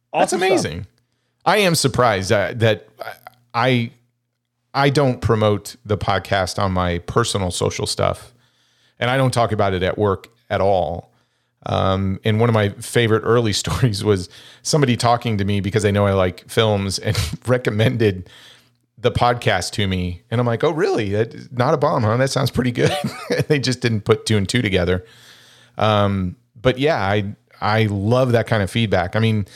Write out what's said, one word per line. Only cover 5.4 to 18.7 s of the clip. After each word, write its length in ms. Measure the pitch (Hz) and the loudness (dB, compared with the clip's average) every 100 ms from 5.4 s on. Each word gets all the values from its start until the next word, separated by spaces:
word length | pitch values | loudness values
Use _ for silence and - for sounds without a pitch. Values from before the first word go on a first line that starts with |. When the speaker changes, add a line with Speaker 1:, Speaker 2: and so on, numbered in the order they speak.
| 107 101 - - | 2 0 -4 -12
Speaker 1:
the 140 | 104 101 | -4 -4
podcast 600 | - 98 - 98 92 - | 0 -2 0 -2 0 -2
on 140 | 101 | -2
my 240 | 92 90 85 | 0 0 -2
personal 500 | - - 117 104 92 | -2 -2 0 -2 -4
social 360 | - 104 - - | -2 -4 -4 -6
stuff, 460 | - 95 90 - _ _ _ _ _ _ - | -4 -4 -6 -12 _ _ _ _ _ _ -6
and 120 | 120 | -2
I 80 | 131 | 0
don't 160 | 131 | 0
talk 180 | 120 110 | 2 0
about 220 | 104 101 | 2 0
it 80 | 92 | 0
at 160 | 92 - | -2 0
work 300 | 104 95 - _ - | 0 -2 -6 _ -6
at 140 | 101 | -2
all. 480 | 95 95 78 85 - _ _ _ _ _ | 0 0 -2 -6 -12 _ _ _ _ _
Um, 540 | - 95 98 95 95 95 | -6 -2 0 0 -2 -2
and 160 | 113 107 | -2 0
one 80 | 117 | 2
of 60 | |
my 160 | 110 101 | 2 0
favorite 500 | 107 - 123 117 110 | -4 -4 0 2 2
early 320 | - 120 113 | 2 2 2
<laughs> 100 | 95 | -2
stories 400 | - 156 127 101 | -4 -2 -2 0
was 260 | 107 98 87 - - - | 0 0 -2 -16 -20 -14
somebody 340 | - 156 131 117 | -2 0 2 2
talking 420 | 117 120 120 104 | 2 0 0 -2
to 60 | |
me 160 | 101 101 | 0 -2
because 240 | 98 110 | -2 0
they 80 | 101 | 2
know 140 | 101 101 | 2 2
I 60 | |
like 360 | 98 92 - - | 2 0 -2 -6
films 480 | - 110 101 98 90 | 0 2 2 -2 -4
and 180 | 107 - - | -4 -2 -4
<laughs> 140 | - - | -6 -2
recommended 840 | 123 127 107 113 123 110 92 - - - - _ | -2 0 0 0 2 0 0 -8 -18 -20 -20 _